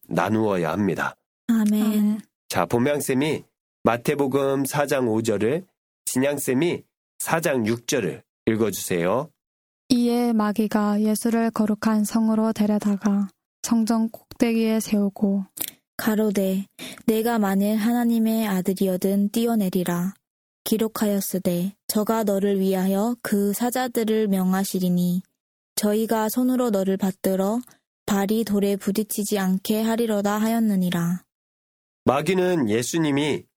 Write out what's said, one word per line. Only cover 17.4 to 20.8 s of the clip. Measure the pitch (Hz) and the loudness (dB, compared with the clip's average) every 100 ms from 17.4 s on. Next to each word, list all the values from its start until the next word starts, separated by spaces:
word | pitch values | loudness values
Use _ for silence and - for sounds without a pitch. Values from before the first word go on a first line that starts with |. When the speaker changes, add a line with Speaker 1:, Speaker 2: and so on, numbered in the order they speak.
| 196 196 208 220 | 2 2 0 0
Speaker 2:
하나님의 | 226 240 233 226 220 220 214 | 0 0 2 2 0 0 0
아들이여든 | 185 190 190 190 180 196 202 202 | -2 -2 0 0 0 0 0 0
뛰어내리라. | 233 233 226 185 185 175 175 190 - _ _ _ _ | 0 0 0 0 0 -2 -2 -4 -8 _ _ _ _
기록하였으되, | - 220 | -2 0